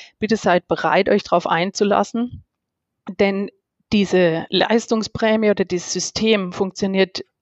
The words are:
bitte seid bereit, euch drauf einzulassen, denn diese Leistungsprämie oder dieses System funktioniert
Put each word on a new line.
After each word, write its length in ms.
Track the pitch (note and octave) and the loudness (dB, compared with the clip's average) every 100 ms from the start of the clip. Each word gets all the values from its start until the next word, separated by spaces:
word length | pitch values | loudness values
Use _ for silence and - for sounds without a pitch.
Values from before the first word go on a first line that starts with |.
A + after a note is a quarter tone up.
| - - | -20 -6
bitte 180 | G#3+ A3 | -2 0
seid 320 | G3 F3+ - | 2 0 0
bereit, 400 | D#3+ E3 F3+ F#3+ | -2 0 2 2
euch 140 | G3+ | 0
drauf 220 | - F3 - | 2 0 0
einzulassen, 960 | E3 F#3+ - G3+ G3+ G3+ A3+ B3 - - _ _ _ _ _ - F#3 | -2 -2 0 0 2 0 -4 -6 -10 -20 _ _ _ _ _ -8 0
denn 320 | G3 G3 G3+ - _ _ - | 0 0 -6 -10 _ _ -2
diese 540 | G#3+ F#3 F#3 E3+ E3 - | 0 2 4 2 0 -2
Leistungsprämie 1000 | F3+ F#3 A3+ - A3+ - - A3 A3 G#3+ | 0 2 0 0 -4 -4 -2 0 2 2
oder 140 | G3+ | 0
dieses 280 | F#3+ F3+ - | -2 -4 -4
System 600 | F3+ - - A3 G#3 F#3 | -6 -6 -2 2 2 0
funktioniert 720 | - F#3+ - G3 F#3+ F#3 - - _ | -4 -6 -2 0 2 0 -2 -14 _